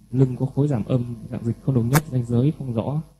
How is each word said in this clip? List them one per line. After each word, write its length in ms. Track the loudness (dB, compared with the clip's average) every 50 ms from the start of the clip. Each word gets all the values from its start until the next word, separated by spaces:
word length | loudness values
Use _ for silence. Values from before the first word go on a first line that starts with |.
| -12 -4
lưng 240 | 2 2 4 2 2 -2
có 60 | -4
khối 220 | -2 0 0 0
giảm 180 | 2 0 -2 0
âm, 300 | 0 0 -2 -2 -4 -8 -12 -10 -10
dạng 140 | -10 -4 -4
dịch 100 | -4 -4 -2 -2
không 120 | 0 2
đồng 140 | 2 2 4
nhất, 140 | 2 2 2 0
ranh 140 | -2 -2 0
giới 280 | 2 2 4 4 2 0
không 160 | -2 -6 -4 -2
rõ, 280 | -2 -2 -2 -4 -4 -6 -8 _